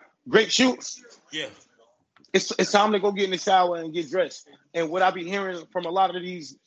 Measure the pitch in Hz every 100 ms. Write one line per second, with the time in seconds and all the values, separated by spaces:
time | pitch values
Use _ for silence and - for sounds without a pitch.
0 | _ _ - 185 220 - 254 - - -
1 | - - _ 156 131 95 _ _ _ _
2 | _ _ _ 190 - 220 190 208 214 208
3 | 202 202 190 180 - 190 180 170 165 165
4 | 151 180 156 - - _ _ 170 160 180
5 | 185 185 170 202 190 175 160 180 170 185
6 | 185 180 180 180 135 135